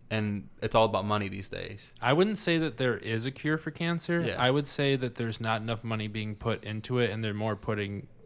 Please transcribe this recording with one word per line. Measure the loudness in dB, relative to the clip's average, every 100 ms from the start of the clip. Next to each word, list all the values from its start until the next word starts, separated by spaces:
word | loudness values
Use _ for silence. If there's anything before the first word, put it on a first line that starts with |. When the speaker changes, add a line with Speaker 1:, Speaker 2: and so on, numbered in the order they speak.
| -4
Speaker 1:
and | -2 0 -2 -8 -6
it's | 2
all | 4 6
about | 4
money | 0 0 -2
these | -6 -8
days. | -10 -10 -12 -16 -2
Speaker 2:
I | 2
wouldn't | 4 4 2
say | 2 2
that | 2 2
there | 0 0
is | -2 -2 -2
a |
cure | -2 0 0
for | -2
cancer. | -2 -2 0 0 0
Speaker 1:
Yeah. | 0 2
Speaker 2:
I | 4
would | 4 2
say | 0 2 2
that | 0 -2
there's | -4 -2
not | 0 0
enough | -2 -4
money | -2 -2 -2
being | -4 -6
put | -4 -2 -2
into | -4 -8 -2 0
it, | 2
and | 0
they're | -2
more | 0 -2 -2
putting, | -2 -2 -2 -6 -10 -18